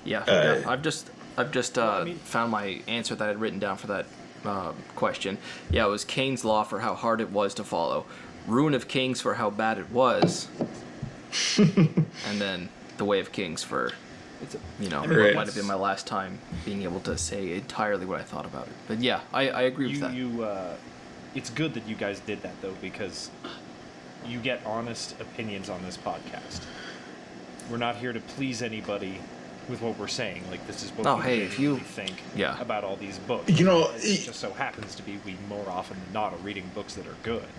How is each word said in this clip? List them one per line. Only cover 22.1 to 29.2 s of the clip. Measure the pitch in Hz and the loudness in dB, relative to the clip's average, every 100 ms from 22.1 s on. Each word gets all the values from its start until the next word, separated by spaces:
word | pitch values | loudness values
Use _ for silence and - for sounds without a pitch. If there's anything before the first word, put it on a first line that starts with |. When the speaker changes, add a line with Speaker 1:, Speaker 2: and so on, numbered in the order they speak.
| 98 | -2
Speaker 3:
did | - 101 | -4 -6
that, | 90 90 | -6 -8
though, | 95 95 | -8 -6
because | 95 - 98 - - - - - - - - - - - 120 | -8 -6 -6 -6 -12 -12 -12 -12 -14 -16 -16 -16 -16 -14 -8
you | 120 | -2
get | 120 120 110 | 0 0 0
honest | 110 117 113 - - | -2 -2 -4 -8 -8
opinions | 113 - 110 98 95 | -10 -6 -4 -4 -4
on | 90 | -6
this | 92 85 | -6 -6
podcast. | 104 82 - - - - - - - - - - - - - - - | -4 -6 -8 -10 -10 -12 -10 -12 -12 -12 -14 -14 -14 -14 -14 -14 -6
We're | 117 | 0
not | 120 110 | 0 0
here | 123 | -4
to | 113 | -4
please | - - 135 113 | -8 -4 -2 -2
anybody | 120 110 98 101 95 95 | -4 -4 -4 -2 -2 -6